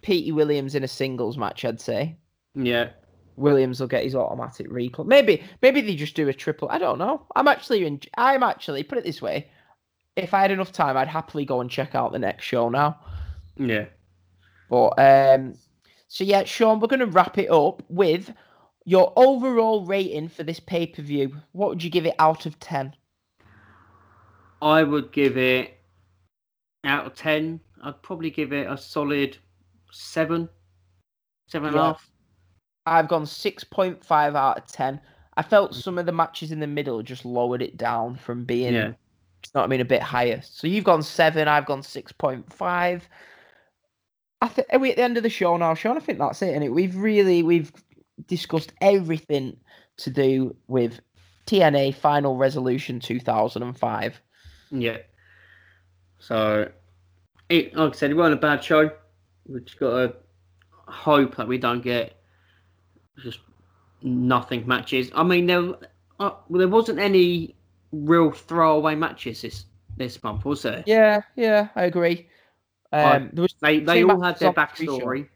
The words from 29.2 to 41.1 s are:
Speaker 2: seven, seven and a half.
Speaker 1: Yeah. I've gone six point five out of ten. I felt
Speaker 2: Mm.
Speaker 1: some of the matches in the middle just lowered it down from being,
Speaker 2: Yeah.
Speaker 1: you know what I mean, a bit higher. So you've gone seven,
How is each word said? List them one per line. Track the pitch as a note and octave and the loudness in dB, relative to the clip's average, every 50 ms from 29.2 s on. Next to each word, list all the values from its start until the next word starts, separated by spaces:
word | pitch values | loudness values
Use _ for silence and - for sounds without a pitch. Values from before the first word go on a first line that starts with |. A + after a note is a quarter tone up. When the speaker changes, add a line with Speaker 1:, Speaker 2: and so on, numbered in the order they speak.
| C#3 C#3 C#3 - _ _ _ _ _ _ _ _ _ _ | -2 -4 -6 -12 _ _ _ _ _ _ _ _ _ _
Speaker 2:
seven, | - - - - - E3 D#3+ D#3 E3+ E3 E3+ E3 _ _ _ _ _ _ _ _ _ _ _ _ _ _ _ _ _ _ _ _ | -20 -20 -20 -10 -4 -4 -2 -2 -2 -4 -4 -8 _ _ _ _ _ _ _ _ _ _ _ _ _ _ _ _ _ _ _ _
seven | - D#3+ D3 D3+ | -10 -8 -6 -2
and | D3 D3+ | 0 2
a | D#3+ | 2
half. | D#3+ D#3+ - _ _ | 2 0 -4 _ _
Speaker 1:
Yeah. | _ _ _ _ _ _ _ _ _ _ _ _ _ _ _ D#3+ D#3+ | _ _ _ _ _ _ _ _ _ _ _ _ _ _ _ 2 2
I've | E3 D#3+ D#3 | 2 2 2
gone | F3+ E3 D3+ | 0 -2 -2
six | D3 - - - G3+ - - - | -6 -10 -6 -6 -6 -6 -6 -20
point | _ - - F#3+ F#3 F3 - _ | _ -2 -2 -2 -2 -2 -10 _
five | _ E3+ D3+ D3 D3 D3 | _ 2 2 2 2 0
out | D3 C3+ C3+ - - | 0 0 0 0 -2
of | - - | -6 -16
ten. | - - C3+ C3 C#3 D3 _ _ _ _ _ _ _ | -8 -6 -4 -4 -4 -8 _ _ _ _ _ _ _
I | - D#3+ | -6 -2
felt | - - G#3 G3+ - - | 2 4 2 2 2 -4
Speaker 2:
Mm. | B2 - | -10 -10
Speaker 1:
some | G3 F3+ F3 | -8 -6 -4
of | F3 | -4
the | E3+ F3 | -4 -2
matches | E3 E3 E3 - - E3+ D#3 | -2 -2 -2 -4 -14 -12 -10
in | D#3+ D#3 | -8 -8
the | D3+ D3 | -8 -6
middle | C#3+ D3 C#3+ - A#2 A2+ G#2+ | -6 -6 -6 -4 -6 -8 -8
just | A#2+ B2+ B2 - | -10 -14 -14 -12
lowered | B2 B2 B2 A#2+ A#2+ B2 B2 | -6 -2 -2 -2 0 -2 -4
it | B2 - - - | -6 -8 -8 -6
down | A#2+ A#2 A#2 A#2 A2+ A#2+ B2 | -6 -4 -2 -4 -4 -6 -8
from | C3 - - A#2+ A#2+ B2 | -12 -10 -10 -10 -10 -6
being, | B2 A#2+ A#2+ B2+ B2 B2 | -4 -2 -2 0 0 0
Speaker 2:
Yeah. | A#2 G#2+ G#2+ | 0 -2 -4
Speaker 1:
you | A#2 _ _ _ _ _ _ _ _ _ - - _ | -6 _ _ _ _ _ _ _ _ _ -20 -6 _
know | C#3 | -2
what | A2 | 0
I | F#2+ | 0
mean, | C3 B2+ | 0 -2
a | B2+ | 0
bit | A#2+ B2+ - | 0 0 0
higher. | - - C#3 B2 B2 B2 A2+ - | 0 -2 -2 -2 0 0 -2 -4
So | - - - - - E3 | -8 -16 -18 -8 -4 -2
you've | F#3 G#3+ F#3+ | -2 0 2
gone | G3+ F3 D#3+ D3+ | 2 2 2 0
seven, | - | -6